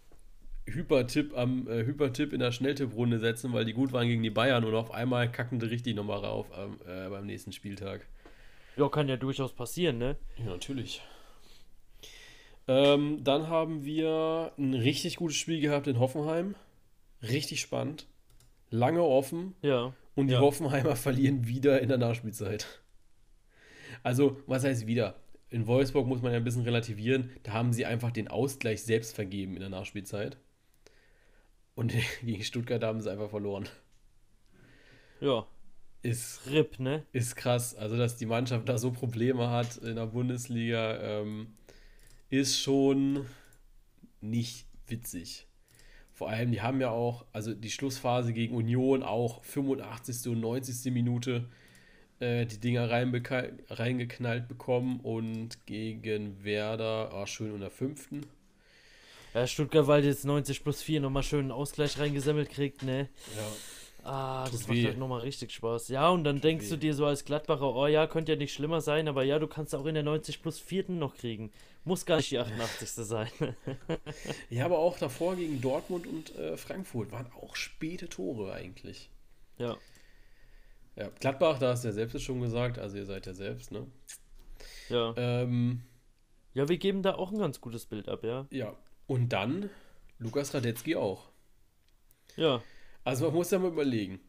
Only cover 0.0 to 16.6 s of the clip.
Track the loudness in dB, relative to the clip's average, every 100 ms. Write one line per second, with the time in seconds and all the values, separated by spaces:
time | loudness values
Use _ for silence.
0 | -20 -20 -18 -16 -10 -8 -4 -4 4 4
1 | 6 2 2 2 2 0 0 0 0 2
2 | 2 2 0 2 0 2 0 0 -2 2
3 | 2 4 2 0 0 0 0 2 2 4
4 | 4 4 2 4 4 4 4 2 0 -2
5 | 0 2 2 0 -2 -2 -2 -2 -2 -2
6 | -2 -2 -2 -4 -4 -8 -10 -10 -10 -8
7 | -8 -6 -8 -8 -10 -10 -10 -8 -8 -8
8 | -10 -18 -18 -20 -20 -20 -6 2 2 4
9 | 2 0 -2 -2 -4 -4 -6 0 0 2
10 | 0 -2 -6 -6 -6 -6 -6 -6 -6 -10
11 | -12 -20 -20 -20 -20 -20 -20 -20 -20 -20
12 | -20 -20 -20 -20 -20 -6 4 8 8 8
13 | 4 0 2 2 4 2 2 -2 -2 0
14 | 2 2 2 0 -2 -2 0 2 2 2
15 | -2 -2 -2 -2 -2 0 2 2 2 4
16 | 2 2 0 0 -2 -6